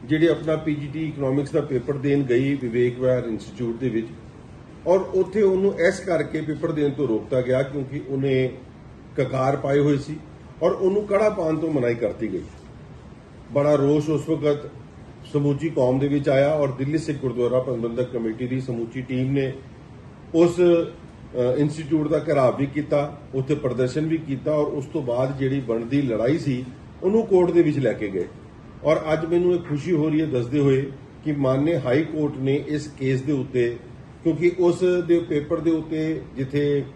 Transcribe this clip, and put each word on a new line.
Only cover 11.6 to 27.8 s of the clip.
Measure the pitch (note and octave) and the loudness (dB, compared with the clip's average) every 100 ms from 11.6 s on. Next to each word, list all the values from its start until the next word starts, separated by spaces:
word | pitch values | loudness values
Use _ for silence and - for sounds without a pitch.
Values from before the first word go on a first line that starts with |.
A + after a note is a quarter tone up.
| D#3+ | 0
ਮਨਾਹੀ | D3 A#2+ A#2 | 0 0 0
ਕਰਤੀ | A2 - A2 | -2 -2 -4
ਗਈ। | F#2 D2+ - - - - - - - - - - | -4 -8 -16 -20 -20 -20 -20 -20 -20 -20 -20 -4
ਬੜਾ | C3+ D3 D3 | 0 4 4
ਰੋਸ਼ | C#3 D3 D3+ | 4 2 2
ਉਸ | D3 - | -2 -2
ਵਕਤ | D#3 D3 C#3+ - - - - - - - | 0 0 -2 -4 -16 -20 -20 -20 -20 -4
ਸਮੁੱਚੀ | D3 C#3+ C#3 D#3 | 0 0 0 -2
ਕੌਮ | D3+ B2+ C3 | 2 2 4
ਦੇ | C#3+ | 2
ਵਿੱਚ | C#3+ C#3+ | 0 2
ਆਇਆ | C3+ C#3+ | 4 4
ਔਰ | D3+ C#3 | 4 0
ਦਿੱਲੀ | C3 C3+ D#3 | 0 -2 -2
ਸਿੱਖ | D#3+ C3+ | -2 -4
ਗੁਰਦੁਆਰਾ | C3+ A#2 A#2+ B2+ | -4 0 2 2
ਪ੍ਰਬੰਧਕ | B2+ A#2+ A#2 A#2 B2 | 0 -2 -2 -2 -2
ਕਮੇਟੀ | B2+ A2+ A2+ B2 | -2 -4 -4 -4
ਦੀ | C3 | -4
ਸਮੁੱਚੀ | B2+ A#2 A2+ C3 | -4 -6 -6 -8
ਟੀਮ | B2+ B2+ C3 | -6 -2 0
ਨੇ | C#3 C3+ - - - - - - - - E3 | 0 -2 -6 -14 -20 -20 -20 -20 -20 -2 4
ਉਸ, | E3+ E3+ | 4 6
ਅ, | F3 E3+ D3+ - - - - B2 B2 C3+ | 4 4 2 -8 -20 -20 -8 0 0 2
ਇੰਸਟੀਚਿਊਟ | D3 D#3 C#3+ D#3 D3+ | 0 -2 0 0 2
ਦਾ | D#3 D#3+ | 0 2
ਘਿਰਾਵ | C#3 B2+ - | 4 4 2
ਵੀ | C3+ | -2
ਕੀਤਾ, | D3+ C#3+ D3 D3 - - C3+ | -2 0 0 0 -8 -6 -6
ਉੱਥੇ | C3 D3 | -2 0
ਪ੍ਰਦਰਸ਼ਨ | B2+ A#2+ B2+ D3+ D#3 | 0 0 0 0 -2
ਵੀ | D#3+ | -2
ਕੀਤਾ | D#3 C3+ D3+ | -4 -4 0
ਔਰ | D3+ D3 | 0 0
ਉਸ | D3 C3+ | -4 -6
ਤੋਂ | D#3+ | -6
ਬਾਅਦ | B2+ A#2+ C3+ C#3 | -2 0 -2 0
ਜਿਹੜੀ | C3 C#3 | -2 -2
ਬਣਦੀ | A#2+ A2+ A#2 C#3 | -2 -4 0 0
ਲੜਾਈ | C3+ A2 A#2 E3 | 0 0 2 2
ਸੀ, | D3 B2+ C3 - - - | 0 -4 -6 -14 -20 -4
ਉਹਨੂੰ | F#3 A3+ A3 | 2 2 4
ਕੋਰਟ | F#3+ E3+ | 4 6
ਦੇ | E3+ | 6
ਵਿੱਚ | D3+ | 4
ਲੈ | C#3 | 4